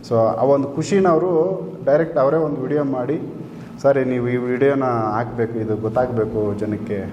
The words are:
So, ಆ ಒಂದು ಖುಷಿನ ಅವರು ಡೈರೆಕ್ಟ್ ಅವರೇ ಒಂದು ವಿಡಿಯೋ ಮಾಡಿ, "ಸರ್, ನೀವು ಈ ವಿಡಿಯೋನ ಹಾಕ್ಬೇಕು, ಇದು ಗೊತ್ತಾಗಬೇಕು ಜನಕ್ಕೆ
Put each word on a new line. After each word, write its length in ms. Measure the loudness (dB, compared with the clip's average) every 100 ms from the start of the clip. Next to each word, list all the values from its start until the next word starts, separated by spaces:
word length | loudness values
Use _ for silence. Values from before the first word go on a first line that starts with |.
| 0
So, 60 |
ಆ 280 | 2 2 2
ಒಂದು 260 | 2 2 0
ಖುಷಿನ 400 | -4 0 2 4
ಅವರು 540 | 4 2 2 2 -2 -8 -4
ಡೈರೆಕ್ಟ್ 340 | 2 2 2 2
ಅವರೇ 180 | 2 2
ಒಂದು 240 | 0 -2
ವಿಡಿಯೋ 240 | -2 -2
ಮಾಡಿ, 500 | -2 -2 -2 -4 -6 -12 -14 -14 -16 0
"ಸರ್, 240 | 2 4 2
ನೀವು 220 | 0 0
ಈ 80 | -2
ವಿಡಿಯೋನ 460 | -2 2 4 4
ಹಾಕ್ಬೇಕು, 720 | 0 0 0 -2 -4 -2 -4 -2
ಇದು 180 | -4 -2
ಗೊತ್ತಾಗಬೇಕು 800 | 0 0 0 0 -2 0 -2 -2
ಜನಕ್ಕೆ 360 | -4 -4 -4 -6 -6